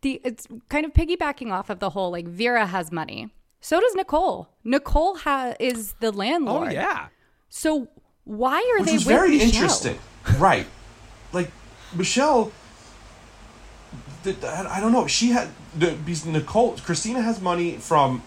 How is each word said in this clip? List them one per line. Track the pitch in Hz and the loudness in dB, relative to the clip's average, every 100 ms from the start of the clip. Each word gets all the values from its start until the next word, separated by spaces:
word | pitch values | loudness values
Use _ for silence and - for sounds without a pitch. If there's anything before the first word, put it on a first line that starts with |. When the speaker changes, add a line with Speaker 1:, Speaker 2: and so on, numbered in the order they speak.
Speaker 1:
The, | 277 262 | -4 -4
it's | 254 226 - 220 _ | -8 -10 -16 -20 _
kind | 294 311 | -4 2
of | |
piggybacking | - 320 349 311 277 233 | 2 2 -2 -2 -4 -6
off | 190 190 | -6 -6
of | 190 | -6
the | 196 | -6
whole, | 175 185 | -4 -4
like, | 175 170 | -6 -10
Vera | 175 233 240 202 | -4 0 2 0
has | 185 165 | -2 -4
money. | 170 160 - 214 _ _ _ | -6 -8 -10 -16 _ _ _
So | - 320 | 0 2
does | 480 | 2
Nicole. | 381 381 302 359 - - _ | 0 -2 0 0 -2 -10 _
Nicole | 226 269 285 285 339 381 | -2 -2 2 2 2 0
ha-, | - 277 254 - | -2 -2 -2 -2
is | 254 240 208 - | -2 -2 -8 -6
the | 226 | -4
landlord. | 202 202 339 262 262 349 | -2 -2 -2 0 -2 -2
Speaker 2:
Oh, | |
yeah. | - 370 294 - _ _ _ _ | -4 -4 -4 -8 _ _ _ _
Speaker 1:
So | - 320 311 240 _ _ _ | -4 0 0 -4 _ _ _
why | - 208 247 294 480 453 | -14 -4 0 0 2 2
are | |
Speaker 3:
Which | - | 2
Speaker 1:
they | - | 2
Speaker 3:
was | 226 | 4
Speaker 1:
with | 254 | 6
Speaker 3:
very | 370 294 | 6 6
Speaker 1:
Michelle? | 233 | 6
Speaker 3:
interesting. | 220 339 - - - - - - 135 | 4 2 0 -2 -8 -14 -14 0 4
Right. | 185 120 87 - - - - - - | 6 4 -2 -16 -20 -20 -20 -20 -8
Like, | 180 170 - - - - 175 | -4 -4 -8 -20 -20 -12 -4
Michelle, | 185 240 294 269 214 - - - - - - - - - - - - - - 131 - 156 | -2 2 4 4 2 -6 -20 -20 -20 -20 -20 -20 -20 -20 -20 -20 -20 -20 -20 -20 -18 -10
th-, | 180 190 | -8 -6
I, | - 160 185 185 | -6 -8 -6 -2
I | |
don't | 214 | 2
know. | 240 156 | 2 2
She | - 233 | 0 2
had, | 240 - - - 160 | 2 0 -10 -14 -2
the, | 170 | 0
because | 147 151 165 165 | 0 -6 -6 -2
Nicole, | 156 147 214 240 - | -4 0 2 2 0
Christina | - 165 214 247 | -6 -4 -2 -2
has | 226 220 | -2 -2
money | 185 175 175 156 | -2 -2 -2 -6
from | - 156 135 127 | 0 2 2 0